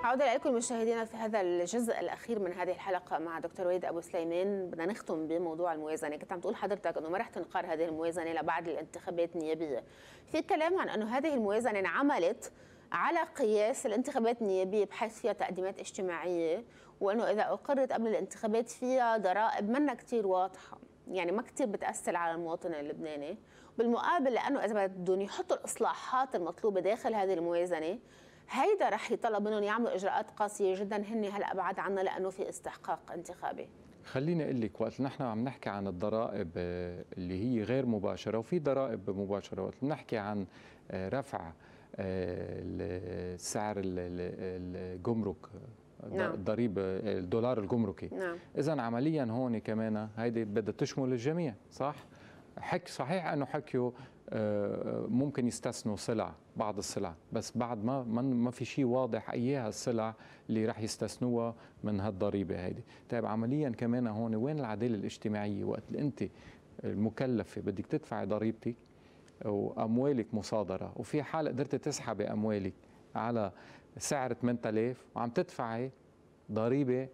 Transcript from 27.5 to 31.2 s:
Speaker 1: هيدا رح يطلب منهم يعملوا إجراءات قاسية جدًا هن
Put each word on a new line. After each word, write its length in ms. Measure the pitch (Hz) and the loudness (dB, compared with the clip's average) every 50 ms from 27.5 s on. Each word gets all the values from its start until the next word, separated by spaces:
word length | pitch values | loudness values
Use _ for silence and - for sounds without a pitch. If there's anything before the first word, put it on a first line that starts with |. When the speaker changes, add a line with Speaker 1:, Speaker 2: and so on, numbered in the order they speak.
| 175 175 175 180 180 160 156 160 185 240 - - - - - - - - - - | 2 2 2 2 2 0 0 -2 -2 -4 -8 -16 -20 -20 -20 -20 -20 -20 -14 -6
Speaker 1:
هيدا 400 | - 226 277 381 427 392 320 240 | 0 2 4 4 6 6 4 4
رح 220 | 196 214 - - | 2 2 0 0
يطلب 360 | 233 185 - 240 220 202 208 208 | -2 0 2 2 2 2 2 2
منهم 160 | 220 214 208 | 2 2 2
يعملوا 320 | 202 214 226 240 220 - | 2 2 2 2 2 2
إجراءات 360 | 185 190 196 - 180 220 - | 2 0 2 0 0 -2 -2
قاسية 480 | - - 214 202 202 - 208 185 185 185 | -2 -2 -2 -2 0 2 2 4 4 2
جدًا 180 | 208 196 214 208 | 0 -2 -2 -2
هن 280 | 208 202 226 226 | -2 -2 -2 -2